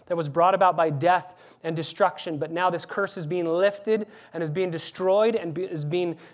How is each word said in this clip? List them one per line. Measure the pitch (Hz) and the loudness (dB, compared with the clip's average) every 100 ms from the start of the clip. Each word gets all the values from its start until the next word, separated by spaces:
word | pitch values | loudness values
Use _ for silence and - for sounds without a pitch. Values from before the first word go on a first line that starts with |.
| _ | _
that | 170 | -4
was | 151 | -2
brought | 143 175 | 4 4
about | 190 185 165 | 6 4 4
by | 165 | 0
death | 143 165 180 170 - - _ | 2 2 2 0 -16 -20 _
and | 165 165 | -6 -6
destruction. | 160 - 190 180 - 151 | -6 2 2 2 -8 -6
But | 151 | -6
now | 165 185 | 0 0
this | 175 - | -2 -6
curse | - 196 196 | -4 -4 -6
is | 156 | -6
being | 180 165 | -2 0
lifted | 170 196 202 - 220 214 - - | 2 2 0 -2 -2 -2 -12 -14
and | 165 | -6
is | 165 | -4
being | 151 185 | -2 -2
destroyed | 165 - - 185 196 220 226 | -4 -8 -4 2 4 4 2
and | 175 | -4
be, | 156 | -6
is | 180 175 147 | -6 -6 -4
being | 175 175 165 - | -2 -2 -6 -14